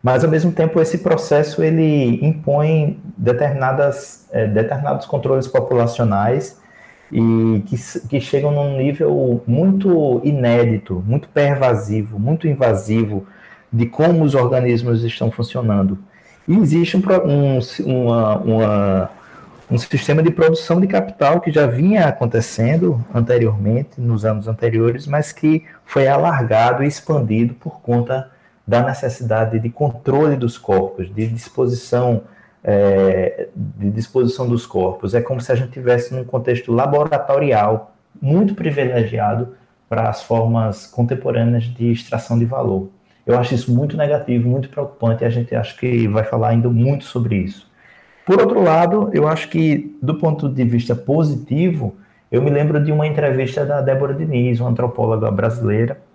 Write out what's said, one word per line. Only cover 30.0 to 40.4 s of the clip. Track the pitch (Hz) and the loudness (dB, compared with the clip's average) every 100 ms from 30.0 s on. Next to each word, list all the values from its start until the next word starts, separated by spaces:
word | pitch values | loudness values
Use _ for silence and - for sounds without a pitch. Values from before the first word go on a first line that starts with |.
| - 135 151 135 | -2 2 2 0
dos | 120 - | -2 -6
corpos, | - 95 95 - 90 | 0 0 0 -6 -8
de | 101 113 | -4 -4
disposição, | 117 - - 123 120 - 123 123 113 - - _ _ | -6 -8 -2 -2 -2 -4 0 0 0 -4 -20 _ _
é, | - 101 101 98 95 92 92 - - - | 0 2 4 4 4 2 -2 -4 -10 -8
de | 104 101 101 | -10 -4 -4
disposição | 107 113 131 120 - 123 | -4 -2 0 0 0 -2
dos | 120 - | -2 -2
corpos. | 98 92 - 92 | -2 -2 -2 -2
É | 117 | -2
como | - 127 | -2 -6
se | 120 | -2
a | 123 | -2
gente | 127 | -2
tivesse | 139 123 120 - | -4 0 0 0
num | 131 123 | -8 -4
contexto | 123 120 120 - | -4 -2 -2 0
laboratorial | 117 147 147 151 139 - 139 147 110 104 110 - _ _ - | 0 2 2 2 -2 0 0 2 2 2 0 -6 _ _ -6
muito | 135 165 202 196 | 0 2 2 0
privilegiado | 165 143 127 123 107 113 104 110 123 - _ _ _ | -4 -2 0 0 0 -2 -2 -2 -6 -10 _ _ _
para | 110 113 | -2 -2
as | 113 | -4
formas | - 117 | -2 0